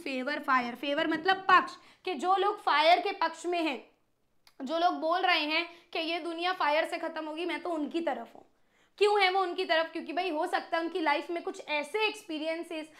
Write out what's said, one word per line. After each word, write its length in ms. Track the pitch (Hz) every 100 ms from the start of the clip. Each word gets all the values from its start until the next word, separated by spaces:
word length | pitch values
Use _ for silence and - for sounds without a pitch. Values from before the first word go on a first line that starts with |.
| 285
favor 380 | 262 254 302 294
fire।" 300 | 262 240 254
फेवर 320 | 285 294 320
मतलब 280 | 320 370 381
पक्ष, 400 | 381 359 - - - - 359
कि 80 |
जो 220 | 294 359 381
लोग 260 | 392 415
फायर 380 | 370 294 320 359
के 120 | 403
पक्ष 340 | 381 330 320 339
में 160 | 349
हैं, 300 | 320 233 - _ _ _ _ _ _ -
जो 160 | 262 330
लोग 160 | 349
बोल 280 | 285 320 359
रहे 180 | 359 330
हैं 500 | 302 320 339 - _
कि 60 | 359
ये 200 | 320 339
दुनिया 340 | 339 330 359
फायर 320 | 370 294 311 330
से 120 | 339
खत्म 280 | 330 320 311
होगी, 200 | 311 339
मैं 160 | 294
तो 80 | 359
उनकी 320 | 320 277 339
तरफ 340 | 320 233 233 -
हूँ। 100 | - _ _ _ _ -
क्यों 240 | 415 415
है 100 | 370
वो 100 | 381
उनकी 240 | 359 349 330
तरफ? 260 | 320 330
क्योंकि 220 | 330 277
भाई 160 | 330 370
हो 180 | 302 349
सकता 300 | 359 - 330
है 60 |
उनकी 180 | 339 359
लाइफ 280 | 311 311 330
में 140 | 339
कुछ 240 | 294 - -
ऐसे 400 | 302 294 427 427
एक्सपीरियंसेस, 840 | 427 - 311 320 330 330 311 311